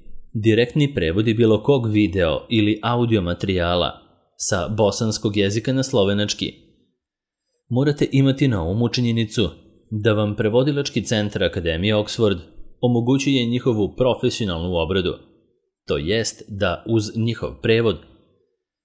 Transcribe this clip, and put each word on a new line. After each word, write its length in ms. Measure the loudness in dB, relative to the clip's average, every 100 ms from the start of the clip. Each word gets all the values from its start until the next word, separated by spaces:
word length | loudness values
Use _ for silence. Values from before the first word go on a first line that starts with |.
| -14 -14 -10
direktni 640 | -2 2 4 2 2 0
prevodi 400 | 0 0 0 0
bilo 280 | 2 4 4
kog 240 | 2 2 2
video 600 | 2 2 2 0 0 -2
ili 300 | 0 2 0
audio 400 | -2 0 2 2
materijala 800 | 0 -2 -2 0 0 0 0 -4 -16 _ _ _
sa 280 | -4 -2 -2
bosanskog 680 | 0 0 2 -2 -2 -2 0
jezika 360 | 0 -2 -2
na 100 | -2
slovenački, 680 | 0 0 2 0 -2 -4 -8 -10 _ _ _ _ _ _ _ _ _ _ _
morate 380 | 0 0 0 0
imati 360 | 2 2 2 0
na 140 | 0
umu 260 | 0 0 0
činjenicu 600 | 0 0 0 -2 0 -2 -4 -18 _ _
da 220 | -2 2
vam 240 | 2 0 0
prevodilački 680 | 0 2 2 0 -2 -4
centar 420 | -2 -2 -2 0
Akademije 500 | -2 0 -2 -2 0
Oxford 440 | 0 0 0 0 0 -4 -18 -20 -4
omogućuje 680 | 0 2 2 0 2 0 0
njihovu 500 | 0 0 0 -2 0
profesionalnu 800 | 0 2 -2 -2 -4 -4 -2 -2
obradu, 380 | 0 0 -2 -4 -12 _ _ _ _ _ -4
to 80 | -4
jest 460 | -2 -2 -4 -8 -14
da 360 | -4 -2 -2 -2
uz 280 | -2 0 -2
njihov 340 | -4 -4 -8 -4
prevod 340 | 0 2 2 -2 -8 -20 _ _ _ _ _ _